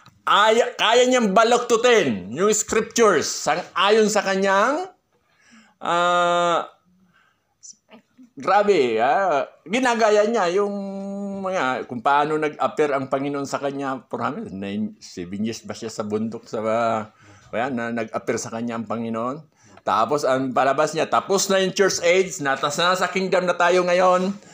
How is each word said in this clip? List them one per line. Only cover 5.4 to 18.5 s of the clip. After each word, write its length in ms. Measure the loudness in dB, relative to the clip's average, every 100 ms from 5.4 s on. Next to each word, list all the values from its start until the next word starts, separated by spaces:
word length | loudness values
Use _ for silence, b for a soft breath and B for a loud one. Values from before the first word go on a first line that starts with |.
| b b b b
ah, 880 | -4 0 2 2 2 2 2 0 -4 _ _ _ b b b b _ _ -20 -20 _ -20 _ _ -20 -10
grabe, 640 | 0 2 4 4 4 2
ah, 480 | 2 2 2 0 -2 -10
ginagaya 640 | -6 -2 0 2 4 4 4
niya 320 | 2 0 0
yung 160 | -2 -4 -8 -10 -10 -8 -8 -6 -6
mga, 400 | -2 -2 -2 -6
kung 160 | -4
paano 320 | 0 2 2 0
nag-appear 560 | -2 -2 -4 0 -2
ang 160 | 0 -2
Panginoon 400 | -4 -4 -6 -6
sa 160 | -6
kanya. 400 | -6 -6 -6 -8 -10
For 80 | -6
how 160 | -6 -6
many, 160 | -10
nine, 480 | -10 -8 -6 -6 -8
seven 480 | -18 -14 -12 -6 -6
years 160 | -8
ba 80 | -12
siya 160 | -12 -12
sa 160 | -10
bundok 400 | -6 -4 -6 -8
sa, 160 | -10 -6
ah, 400 | -2 0 0 -2 -6 b b b b
kaya 240 | -4 -4
na 240 | -4 -4 -6
nag-appear 400 | -6 -8 -4 -6
sa 160 | -4